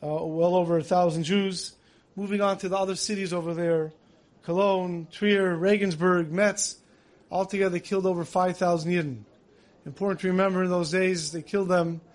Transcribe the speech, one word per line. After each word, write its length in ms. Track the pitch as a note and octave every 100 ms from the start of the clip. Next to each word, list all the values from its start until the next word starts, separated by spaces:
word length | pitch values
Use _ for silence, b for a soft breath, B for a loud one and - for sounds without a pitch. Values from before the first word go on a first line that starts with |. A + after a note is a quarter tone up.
uh, 60 | D3+
well 460 | D#3 E3 D#3+ E3+
over 220 | F#3 E3+ E3+
a 60 |
thousand 420 | D3+ F3+ F3 D#3+
Jews. 480 | D#3 G3+ G3 F3+ - - b b b
Moving 260 | - G3 G3+
on 180 | G3+ F#3+
to 100 | F#3
the 80 | F#3+
other 200 | F#3+ F#3
cities 360 | - G#3 F#3
over 220 | F3 E3
there, 380 | E3 E3+ E3 D#3 - b b b _
Cologne, 640 | - F3 G3+ F#3+ F3+ E3+ D#3+
Trier, 460 | - G#3 G3+ F#3+ E3
Regensburg, 760 | F#3 G#3 G3 D#3 F3+ F3+ E3
Metz, 440 | F3 G#3 G3 - - b b b b b
altogether 400 | F3+ F#3+ G3 F#3+
they 100 | F3
killed 260 | F3 G3 F#3
over 180 | F3
five 340 | E3 F#3 F#3 F3
thousand 340 | F3+ E3+ D#3
Yidden. 300 | F3 D3+ A#2 G#2 _ _ b b b D3+
Important 340 | C3+ G3 F#3
to 60 | F#3
remember, 380 | F#3 F#3+ F#3
in 40 | F#3
those 220 | F3+ D#3+
days, 420 | F3+ F#3 F3+ D3+
they 80 | E3
killed 280 | - G3+ F#3+
them. 340 | F3+ E3 E3 -